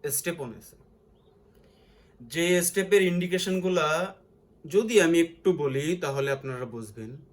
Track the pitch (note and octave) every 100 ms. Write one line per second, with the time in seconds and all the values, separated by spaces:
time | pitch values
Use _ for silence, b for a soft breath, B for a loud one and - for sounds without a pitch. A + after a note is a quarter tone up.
0 | D3 C3+ F3 E3+ B2+ G#2+ - _ _ _
1 | _ _ _ _ _ _ b b b b
2 | b b A#2+ D#3 E3+ F3+ E3+ G3 F#3+ G3+
3 | F#3 F3 F3+ F3+ F#3+ F#3 F#3 F3+ D3+ D#3
4 | F#3+ - _ _ _ _ D#3 F3+ A3 A3+
5 | E3+ E3+ E3 - F#3+ E3 C#3+ C3 D3+ F3+
6 | D#3+ C#3 C#3 C3+ C3+ B2+ B2 A2+ G#2+ G#2
7 | A2 C3+ E3+